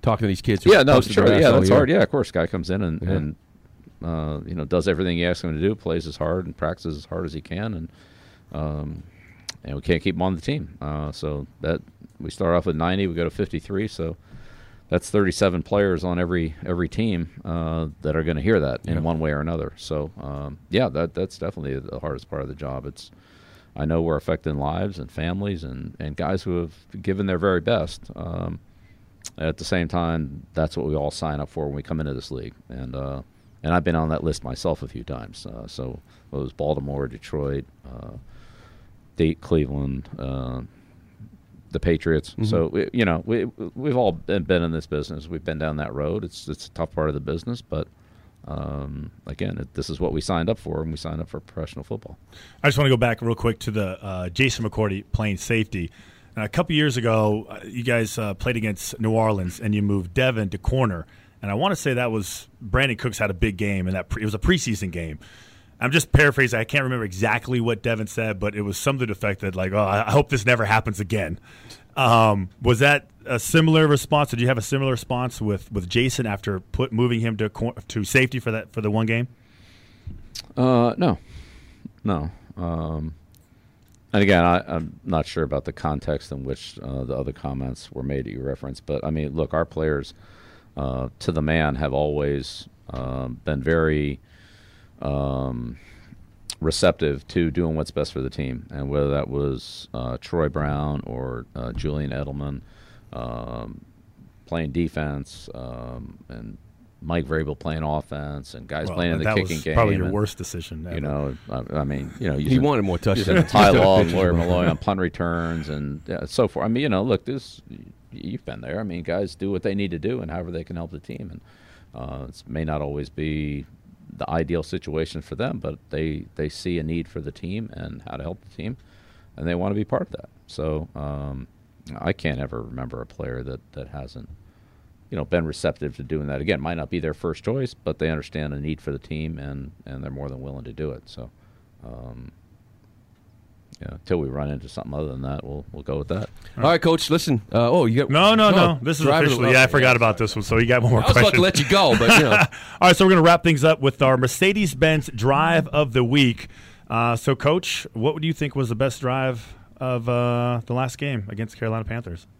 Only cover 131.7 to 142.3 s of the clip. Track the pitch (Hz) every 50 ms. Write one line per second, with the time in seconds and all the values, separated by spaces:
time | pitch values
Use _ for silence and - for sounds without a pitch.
131.7 | _ _ - - - - - 82 - - - 78 76 64 69 67 - 58 57 57
132.7 | 60 64 64 62 60 58 58 - - - - 64 62 62 64 65 64 64 _ _
133.7 | - - 65 60 - 73 65 62 - 67 55 - - - - - _ _ - _
134.7 | _ _ _ - - _ - - - 95 71 - - 87 82 78 73 - - 82
135.7 | 73 - 73 73 67 - 69 64 78 78 73 71 71 67 73 82 95 71 69 80
136.7 | 85 82 73 69 - 87 76 80 76 - - 87 78 - - 107 117 135 135 120
137.7 | - _ _ - 78 - 80 80 80 76 69 - - 78 76 73 71 71 71 78
138.7 | 78 73 - - 71 69 - - 78 78 78 78 80 73 69 71 69 69 67 69
139.7 | - _ - - 65 65 69 71 67 67 69 69 65 64 65 71 67 67 62 62
140.7 | 58 73 76 76 67 60 - - - - 62 58 _ _ - - _ _ _ _
141.7 | _ - - 60 58 60 62 62 58 60 62 -